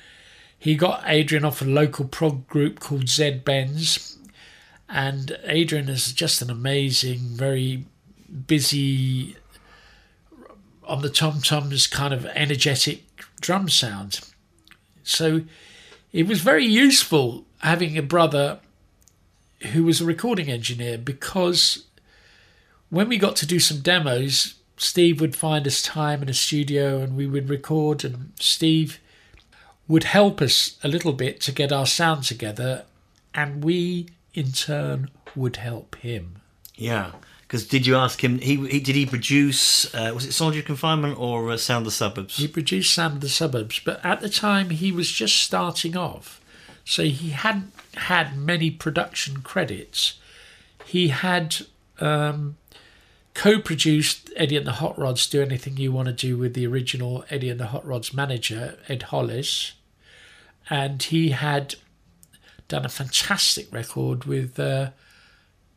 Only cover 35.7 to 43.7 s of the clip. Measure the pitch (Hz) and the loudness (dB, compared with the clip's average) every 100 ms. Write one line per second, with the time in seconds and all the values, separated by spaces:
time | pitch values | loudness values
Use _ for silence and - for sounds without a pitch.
35.7 | 131 - - 120 110 87 90 _ _ - | -10 -12 -12 -8 -8 -10 -16 _ _ -20
36.7 | - 113 113 92 - - - - 123 - | -8 -4 -4 -4 -12 -20 -20 -8 -6 0
37.7 | 135 127 131 127 - 127 127 127 143 135 | 2 4 4 2 2 0 0 0 0 0
38.7 | 139 135 139 131 123 113 143 143 135 - | 0 2 2 2 -2 2 4 4 4 4
39.7 | - - 123 113 120 135 - 160 151 139 | 4 2 -2 -4 -4 -4 0 0 0 -4
40.7 | 139 160 156 147 113 120 120 117 113 - | -2 0 2 0 -2 -2 -2 -2 -2 0
41.7 | 120 113 - 104 101 95 - 147 165 139 | 0 0 -2 -2 -4 -6 -4 -4 -2 -2
42.7 | 185 - - 165 143 139 - 160 123 110 | 0 2 2 0 -2 -2 0 0 -2 -4